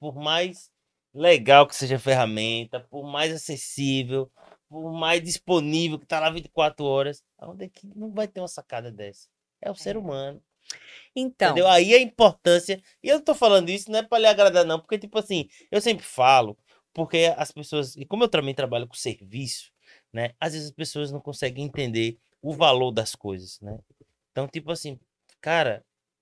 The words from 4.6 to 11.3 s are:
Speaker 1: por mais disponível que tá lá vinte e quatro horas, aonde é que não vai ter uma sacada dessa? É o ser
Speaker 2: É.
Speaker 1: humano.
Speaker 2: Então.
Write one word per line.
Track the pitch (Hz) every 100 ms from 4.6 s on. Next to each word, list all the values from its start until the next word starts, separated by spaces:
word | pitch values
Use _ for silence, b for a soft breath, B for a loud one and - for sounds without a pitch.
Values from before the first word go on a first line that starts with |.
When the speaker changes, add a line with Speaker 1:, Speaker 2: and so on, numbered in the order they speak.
| _
Speaker 1:
por | 156 160
mais | 165 165 170
disponível | 165 - - 180 147 156 170 151
que |
tá | _ 160
lá | 160
vinte | 165 156
e |
quatro | - 151 -
horas, | 147 135 139 143 _ _
aonde | - 185
é | 185
que | _ 202 202
não | 220
vai | 208 214
ter | 190
uma | 180
sacada | - - 120 120
dessa? | 104 104 101 _ _ _ _
É | 202
o |
ser | 190 - 220
Speaker 2:
É. |
Speaker 1:
humano. | 185 139 139 143 _ _ B B B B B
Speaker 2:
Então. | - 262